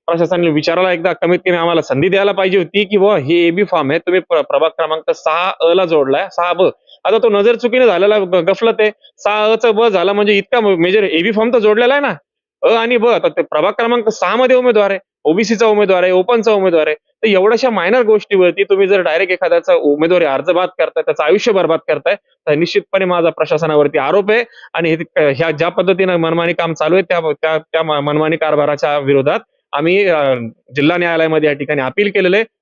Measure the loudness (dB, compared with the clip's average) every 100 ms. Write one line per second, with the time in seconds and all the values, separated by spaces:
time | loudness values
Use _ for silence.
0 | -4 -2 -2 0 0 0 0 0 0 0
1 | -4 -2 -2 0 0 0 0 -2 -2 -2
2 | 0 0 0 0 0 0 -2 -2 0 2
3 | 2 2 0 0 2 0 -2 -2 0 -2
4 | 0 -2 0 -2 0 0 -2 -2 -6 -4
5 | -6 -4 -2 -2 -2 -2 0 0 0 0
6 | 0 -2 -4 -4 -4 0 -2 -4 _ _
7 | -2 0 2 2 2 0 0 2 2 2
8 | 2 0 0 0 0 0 0 0 -2 -2
9 | _ _ -4 0 0 2 0 2 2 2
10 | 0 0 2 0 0 0 0 2 2 2
11 | 0 0 0 0 0 2 2 2 2 0
12 | -2 -6 _ _ _ _ 0 0 0 0
13 | 0 0 0 -4 -4 -2 -2 -2 -2 -2
14 | -2 -4 -2 0 2 2 2 2 0 -2
15 | -10 _ -2 0 0 2 2 2 2 2
16 | 2 2 2 0 2 0 2 2 0 -4
17 | _ _ 0 2 2 2 0 -2 0 2
18 | 2 0 2 2 2 2 0 0 2 0
19 | 0 -2 -2 -2 0 0 2 2 2 0
20 | 2 2 2 0 0 -2 -2 -4 -4 -2
21 | -2 -2 0 0 0 -2 0 -2 -2 -4
22 | -2 -4 _ _ -4 -2 -2 -2 -2 -2
23 | 0 0 0 -2 -2 -2 0 2 2 0
24 | 0 0 0 -2 -4 -12 -12 -6 -2 -4
25 | -4 0 0 0 -2 -2 -2 0 0 0
26 | 0 0 0 -2 -2 -2 -4 -4 0 0
27 | 0 -2 -4 -4 -2 -4 -4 -4 -2 -2
28 | -2 -2 -2 -2 -2 0 0 -2 -2 -2
29 | 0 2 0 -2 -6 _ _ -4 0 2
30 | 2 0 0 -2 -6 -14 _ -2 0 0
31 | -2 0 0 0 0 -2 -4 -4 -4 -2
32 | -2 0 0 0 -2 _